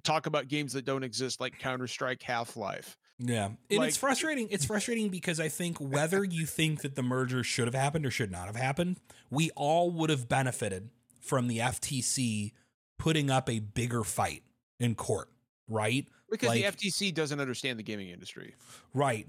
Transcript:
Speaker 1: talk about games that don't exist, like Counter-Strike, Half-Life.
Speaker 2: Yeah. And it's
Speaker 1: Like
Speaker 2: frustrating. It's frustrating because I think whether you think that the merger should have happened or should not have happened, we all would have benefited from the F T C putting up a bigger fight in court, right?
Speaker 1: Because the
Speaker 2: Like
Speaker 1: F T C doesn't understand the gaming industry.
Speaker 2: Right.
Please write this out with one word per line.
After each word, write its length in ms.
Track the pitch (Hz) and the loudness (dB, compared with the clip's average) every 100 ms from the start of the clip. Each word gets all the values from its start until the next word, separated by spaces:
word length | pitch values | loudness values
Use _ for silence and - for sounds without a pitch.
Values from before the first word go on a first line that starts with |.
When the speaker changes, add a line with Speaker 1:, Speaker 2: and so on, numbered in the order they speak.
Speaker 1:
talk 240 | - 156 160 | 0 2 2
about 220 | 151 131 | -2 0
games 260 | 147 143 | -2 -2
that 100 | 135 | -4
don't 180 | 127 135 | -2 -2
exist, 380 | 131 110 131 - | -2 -4 -4 -4
like 180 | 127 - | -6 -4
Counter-Strike, 640 | 131 127 123 - 131 127 | -4 -4 -4 -4 -4 -4
Half-Life. 760 | - 120 117 120 98 92 - - _ - | -2 -2 -2 -6 -6 -6 -10 -18 _ -8
Speaker 2:
Yeah. 280 | 123 117 101 | -2 0 0
And 100 | 113 - | -4 0
it's 80 | 202 | 2
Speaker 1:
Like 160 | - | 2
Speaker 2:
frustrating. 540 | - 277 262 311 285 214 | 2 2 2 2 0 -2
It's 160 | 196 143 | -2 0
frustrating 420 | 208 196 233 214 | 0 0 0 0
because 320 | 185 185 160 | -2 -2 0
I 80 | 156 | -2
think 300 | - 175 165 | -2 -4 -4
whether 440 | 139 143 160 196 | -2 2 2 2
you 220 | 202 165 | 2 0
think 380 | 156 - 160 151 | -2 2 2 2
that 140 | 143 139 | -2 -2
the 60 | |
merger 400 | 123 127 127 127 | 0 2 2 0
should 240 | 110 - 131 | 0 0 2
have 80 | |
happened 300 | 131 139 165 | 2 2 0
or 60 | 139 | 0
should 200 | - 104 | 0 -2
not 140 | 87 | -4
have 120 | 90 113 | -6 -2
happened, 440 | 131 135 175 180 - - - | -2 0 0 -2 -8 -20 -4
we 200 | 135 160 - | 0 2 2
all 340 | 147 165 175 | 2 4 4
would 200 | 170 160 | 2 2
have 180 | 143 120 | 2 2
benefited 600 | 131 131 - 107 92 110 - _ _ | 2 2 0 -2 -4 -8 -16 _ _
from 260 | - 131 123 | -2 0 2
the 140 | 113 | 2
F 180 | 123 110 | 0 -2
T 220 | - 135 | -4 -2
C 500 | - - 120 107 104 - _ _ _ - | 0 2 2 0 -2 -8 _ _ _ -4
putting 320 | 160 160 139 | 2 4 4
up 180 | 131 131 | 4 2
a 100 | 113 | -2
bigger 460 | 107 123 120 120 | -2 -2 0 0
fight 380 | 107 - 95 71 - _ _ - | 0 0 0 -2 -14 _ _ -2
in 160 | 120 | 0
court, 360 | 110 - 101 - _ _ _ - | 2 0 -2 -2 _ _ _ -4
right? 400 | 110 110 127 - _ - | 0 2 2 0 _ -6
Speaker 1:
Because 200 | 220 233 | 0 4
the 60 | 233 | 4
Speaker 2:
Like 80 | |
Speaker 1:
F 120 | 202 - | 2 0
T 140 | 202 | 0
C 200 | - 202 | 2 2
doesn't 300 | 160 151 147 | 2 0 0
understand 380 | 135 120 135 117 | -2 -2 -2 -4
the 40 | |
gaming 280 | 110 104 95 | -4 -6 -8
industry. 440 | 90 92 - 90 - - - - | -12 -14 -14 -14 -16 -20 -20 -6
Speaker 2:
Right. 340 | 131 139 110 | 0 2 0